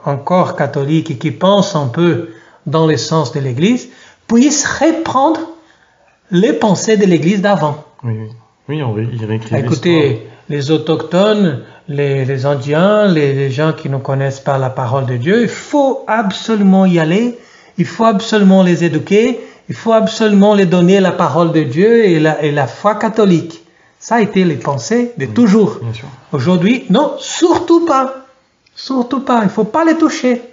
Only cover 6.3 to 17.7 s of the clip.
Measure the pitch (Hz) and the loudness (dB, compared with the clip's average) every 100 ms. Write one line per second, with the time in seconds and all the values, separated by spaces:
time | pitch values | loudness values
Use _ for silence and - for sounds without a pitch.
6.3 | 180 233 - 220 165 - 214 202 165 156 | 2 2 2 0 0 2 2 4 2 2
7.3 | 208 202 190 151 139 - _ 120 110 110 | 0 0 0 0 -4 -12 _ -8 -8 -10
8.3 | 117 _ _ - 151 127 104 117 120 107 | -16 _ _ -10 -6 -4 -4 -6 -6 -6
9.3 | 110 113 - 120 151 180 165 143 117 - | -6 -4 -4 -2 -2 2 2 2 -2 -8
10.3 | - - 147 135 156 156 156 - 175 208 | -20 -8 -6 0 -2 0 -4 0 0 2
11.3 | 208 185 123 - - - 143 143 139 131 | 2 0 -2 -10 -20 -10 -4 -2 -2 -2
12.3 | 135 135 143 131 151 190 214 208 156 143 | -2 -2 -2 -2 0 2 2 2 2 2
13.3 | 135 139 123 156 156 156 135 127 135 139 | 0 -2 -2 -2 -2 -6 -6 -4 -2 -2
14.3 | 131 - 135 131 131 123 135 127 123 135 | -4 -4 -2 -2 -4 -4 -2 -2 -4 0
15.3 | 220 226 - - 294 269 262 - 220 202 | 0 0 -4 -4 0 0 -2 -4 -2 -2
16.3 | - - 220 196 190 190 170 160 185 240 | -6 -4 2 4 4 4 2 2 0 -2
17.3 | 233 - _ _ | -4 -16 _ _